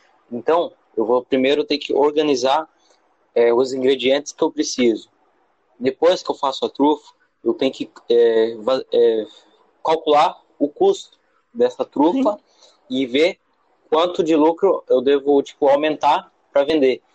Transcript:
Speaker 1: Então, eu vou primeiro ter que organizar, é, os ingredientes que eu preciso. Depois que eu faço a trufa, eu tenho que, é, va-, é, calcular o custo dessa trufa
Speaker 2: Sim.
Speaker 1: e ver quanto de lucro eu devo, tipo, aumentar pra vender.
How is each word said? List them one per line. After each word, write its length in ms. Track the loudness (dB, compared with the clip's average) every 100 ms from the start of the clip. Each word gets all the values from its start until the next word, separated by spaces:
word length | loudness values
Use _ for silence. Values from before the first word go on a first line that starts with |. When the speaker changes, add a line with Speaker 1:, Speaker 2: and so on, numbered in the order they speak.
| _ _ _
Speaker 1:
Então, 400 | -6 -2 0 -2 -10 _ -6
eu 100 | -2
vou 160 | -2
primeiro 440 | -2 -2 0 0 -2
ter 120 | -6
que 160 | -4
organizar, 760 | 0 0 0 0 0 0 -2 -4 _ _ _ _ _ _ 0
é, 180 | 2
os 200 | 2 0
ingredientes 580 | -2 0 0 0 -2 -4
que 120 | -6
eu 80 | -4
preciso. 580 | -4 -6 0 0 0 -8 _ _ _ _ _ _ -8
Depois 460 | -6 0 0 0
que 80 | -4
eu 40 | -4
faço 300 | -6 -4 -6
a 40 |
trufa, 440 | 0 0 0 -6 _ _ _
eu 100 | -6
tenho 200 | -2 -4
que, 180 | -4 -12 -10 -2
é, 460 | 2 4 2 0 -2
va-, 220 | -4 -4 -2
é, 320 | 2 2 0 -4 -14 _ _ _ _
calcular 580 | -4 -2 2 2 2 -2 _ -6
o 120 | -6
custo 480 | 0 0 0 -8 _ _ _ _
dessa 300 | -2 -2 -2
trufa 500 | -6 0 0 0 -2
Speaker 2:
Sim. 40 | -4 _ _ _ _ -8
Speaker 1:
e 160 | -6 -2
ver 320 | 0 0 -2 _ _ _ _ _
quanto 340 | -2 0 -2
de 120 | 0 2
lucro 460 | 2 2 0 -2 0
eu 120 | 0
devo, 420 | 2 0 2 0
tipo, 240 | -2 -2 0
aumentar 640 | 2 0 -2 -2 -2 -4 _ _
pra 120 | -2
vender. 380 | 0 2 0 0 _